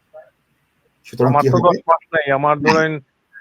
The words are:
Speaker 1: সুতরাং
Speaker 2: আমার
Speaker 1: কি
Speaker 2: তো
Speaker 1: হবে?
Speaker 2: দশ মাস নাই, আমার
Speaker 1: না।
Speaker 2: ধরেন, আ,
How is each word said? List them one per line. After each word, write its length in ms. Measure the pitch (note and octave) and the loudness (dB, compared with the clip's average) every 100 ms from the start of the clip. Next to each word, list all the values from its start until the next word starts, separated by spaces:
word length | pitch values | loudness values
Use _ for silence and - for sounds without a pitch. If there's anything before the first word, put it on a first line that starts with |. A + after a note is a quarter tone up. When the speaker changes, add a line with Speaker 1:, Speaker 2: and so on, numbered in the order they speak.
| _ D#5 D#5+ _ _ _ _ _ _ _ | _ -20 -20 _ _ _ _ _ _ _
Speaker 1:
সুতরাং 260 | - - B2 | -12 -2 0
Speaker 2:
আমার 120 | C#3 | 2
Speaker 1:
কি 80 | C#3 | 2
Speaker 2:
তো 80 | E3+ | 2
Speaker 1:
হবে? 200 | E3+ - | 2 0
Speaker 2:
দশ 60 | - | 0
মাস 200 | E3 _ | -2 _
নাই, 180 | D#3+ C#3+ | -4 -2
আমার 300 | C3+ D3 D3 | -2 0 -2
Speaker 1:
না। 120 | D3 | 0
Speaker 2:
ধরেন, 220 | D#3+ D#3+ D#3 | 0 0 -4
আ, 40 | C3 _ _ - | -12 _ _ -20